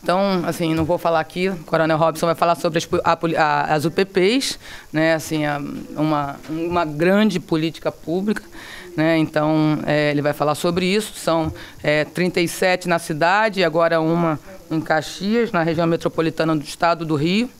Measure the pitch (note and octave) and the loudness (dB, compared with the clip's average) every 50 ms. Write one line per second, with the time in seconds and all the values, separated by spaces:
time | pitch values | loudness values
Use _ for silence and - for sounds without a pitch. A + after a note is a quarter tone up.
0 | - - F3 F#3+ G3 G3+ F#3+ F3+ E3 E3+ D#3+ - F3 D#3+ D#3+ D#3+ D#3+ D3 F3 E3 | 0 0 2 2 2 2 0 0 0 -2 -2 -2 -2 0 0 0 2 0 0 0
1 | - F3 E3 D#3+ D#3 D#3 - E3+ F3+ F#3+ G3 E3+ D3 - - D#3+ D#3+ D#3 D#3+ D3+ | 2 2 2 2 0 -2 -4 -2 -2 -2 -2 -6 -6 -2 0 0 2 2 4 4
2 | E3 D#3+ D#3 D#3+ - E3+ E3 - E3+ E3+ E3+ - - F3 D#3 E3+ - - F3+ F3 | 2 2 2 2 0 0 2 2 4 2 2 2 0 0 0 0 -2 0 -2 0
3 | - - E3 E3 - E3 D#3+ D#3 D#3+ D3+ D3 D3 D3 D#3 D#3 D#3 C#3 E3 - - | 2 2 0 2 0 -2 2 2 2 4 4 0 2 2 0 2 2 0 0 0
4 | G3 G3 G3 F#3+ F3+ F#3+ A#3 C#4 C4 - - - - - - - - - - D#3 | -2 0 2 2 4 4 2 2 0 -2 -8 -8 -14 -18 -18 -18 -16 -6 -2 0
5 | D#3 D#3+ D#3+ D#3 C#3+ - D#3 D#3 D3+ D3 D3 C#3+ C#3+ C#3+ C#3 - - - - - | 2 2 2 0 0 -4 -2 -2 0 -2 -2 -4 -6 -8 -10 -10 -12 -12 -4 -2
6 | D3+ D#3 D3+ D3 C#3+ C#3 C3+ - - - D#3 D#3+ E3 F3 F3 F3 E3+ D#3 D3 D3 | 0 0 2 0 0 -4 -6 -12 -10 -8 -6 -4 -4 -2 0 -2 -2 -2 -2 0
7 | E3+ F3 F#3+ G3+ G#3+ G#3+ E3+ F3+ - - E3+ D#3+ D#3 E3 D3+ - - D#3 D3 - | 2 4 4 4 4 4 2 0 -2 -2 -2 0 0 -2 -6 -4 -6 -6 -6 -6
8 | - D#3 D#3+ F#3 G3 G#3+ G#3 G#3 - - - - - - - - F3+ F3+ - D#3 | -8 -4 -4 -2 0 -2 -2 -4 -6 -14 -18 -18 -16 -16 -16 -16 -16 -10 -4 0
9 | D#3 D#3+ E3 D#3+ D#3 D3+ - D#3 D3+ D#3 D#3 D#3 D#3 D#3 D3+ - - - D3+ D3+ | 2 2 2 2 2 0 0 0 2 2 2 2 2 2 2 0 0 0 0 2
10 | D3+ D3 C#3+ D3 C#3 D3 C#3+ - D3 D3 D3+ - - F3 E3+ F#3 F#3 F3+ F#3+ G#3+ | 2 2 0 2 0 0 0 0 0 0 0 0 0 -2 0 0 0 2 0 0
11 | G#3 - - - - - D#3+ E3 D#3+ D#3+ - - - - - - - D#3 D3+ D3+ | -2 -4 -10 -6 -2 0 0 0 0 -2 -6 -10 -16 -18 -18 -6 -2 0 2 2
12 | D3 D3 - - F3+ F3+ E3+ F#3 F3 D#3+ - - G3 F#3 F3+ F3+ - F3+ E3+ E3+ | 0 -2 -2 -2 -2 0 0 0 -2 -2 -2 0 2 2 2 0 0 0 -2 -2
13 | - - E3 D3 E3 E3+ F#3 G#3 A3 A3+ F#3+ F#3+ F3+ E3 D#3 E3+ E3 E3 E3 E3 | 0 -4 -2 0 2 2 4 4 2 0 0 0 0 2 2 2 2 4 2 2
14 | D#3+ D#3+ E3 E3+ E3+ E3 D#3 C3+ - - - - - - D#3+ D#3+ D3+ - - D#3 | 2 2 2 2 2 0 0 -2 -6 -14 -18 -18 -10 -6 -4 -4 0 0 0 0
15 | C#3+ - - - F3+ G3+ A3 A#3+ A#3 G3+ - F3 D#3+ E3 E3 D#3 E3+ E3 E3 E3 | 0 -4 -10 -6 -2 0 2 2 0 2 0 0 2 2 2 2 2 2 0 0
16 | - E3 - - E3 D#3+ D#3 - D#3+ D#3+ D#3+ D3+ C#3+ - - - - E3+ E3+ D#3+ | -2 -2 -2 0 -2 -2 0 0 0 0 0 -2 -2 -6 -6 -2 0 0 0 0
17 | E3+ D#3 D#3+ C#3 D3 E3+ F#3 G#3+ A#3+ B3+ - - | -2 -2 -2 0 0 0 0 0 0 -2 -6 -18